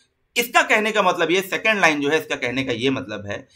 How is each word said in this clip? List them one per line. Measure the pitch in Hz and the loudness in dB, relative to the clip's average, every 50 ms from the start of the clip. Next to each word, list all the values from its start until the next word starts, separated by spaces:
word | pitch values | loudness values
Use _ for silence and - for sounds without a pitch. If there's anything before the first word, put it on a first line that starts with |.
| _ _ _ _ _ _ - 240 | _ _ _ _ _ _ -4 -4
इसका | 233 240 - 349 | -4 2 2 2
कहने | 302 - 247 214 214 214 | 2 4 2 2 2 0
का | 208 214 | 0 2
मतलब | 196 180 170 170 170 160 | 2 2 2 2 2 2
ये, | 175 190 | 2 0
सेकंड | 185 185 165 156 - 220 220 196 | 0 -2 -4 -2 0 0 0 4
लाइन | 180 160 151 147 | 4 2 2 2
जो | 143 143 | 0 0
है | 156 156 | 0 0
इसका | 151 - 147 | 0 -2 -6
कहने | 139 135 120 120 135 131 | -4 -4 -4 -2 -4 -4
का | 131 | -4
ये | 120 110 123 139 | -4 0 0 0
मतलब | 135 113 - 104 107 101 98 | 0 -2 -6 -8 -10 -10 -8
है | 101 104 120 - _ _ | -8 -8 -10 -10 _ _